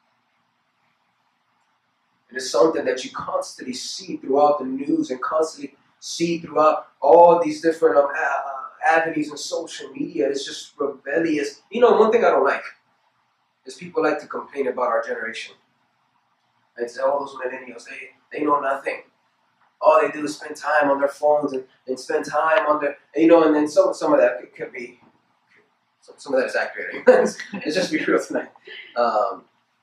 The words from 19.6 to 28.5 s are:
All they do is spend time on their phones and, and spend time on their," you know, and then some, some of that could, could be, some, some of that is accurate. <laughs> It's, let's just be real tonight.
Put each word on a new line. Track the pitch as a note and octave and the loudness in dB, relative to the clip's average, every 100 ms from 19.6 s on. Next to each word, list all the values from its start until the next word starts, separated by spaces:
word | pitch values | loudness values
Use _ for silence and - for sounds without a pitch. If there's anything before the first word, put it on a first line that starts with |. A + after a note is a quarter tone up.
| _ _ | _ _
All | D3 D#3 | 4 6
they | C#3+ | 4
do | D3+ | -2
is | D3 - | -8 -8
spend | - - | -12 -8
time | C#3+ D3+ C#3+ | -2 2 2
on | C#3 | 2
their | C#3 | -2
phones | - D3 D3 C3+ | 0 2 2 0
and, | C3 - _ - | -6 -10 _ -10
and | C3 | -8
spend | - D3+ C#3+ | -4 -4 -2
time | D3 D#3+ D#3 D3 | -2 2 2 2
on | D3+ | 0
their," | C#3+ - _ D3+ | -2 -6 _ 2
you | D#3+ | 6
know, | E3 | 8
and | D#3 | 8
then | D3+ D3 | 4 2
some, | F#3+ F#3+ | 2 2
some | - D#3+ | 0 2
of | C#3+ | 4
that | - - | 4 0
could, | - - | -10 -14
could | - | -14
be, | B2+ A#2+ - _ _ _ _ _ _ _ _ _ _ | -12 -16 -18 _ _ _ _ _ _ _ _ _ _
some, | - - | -20 -18
some | C#3 | -2
of | C3 | -2
that | - | 0
is | - | -2
accurate. | - G#2 F#2 - B3+ | -6 -8 -10 2 6
<laughs> | |
It's, | B3+ - - - | 6 4 -4 -12
let's | G3 - F3+ | -10 -4 -2
just | F3+ | -2
be | D#3 - | -2 0
real | - | -2
tonight. | - - - | -2 -6 -8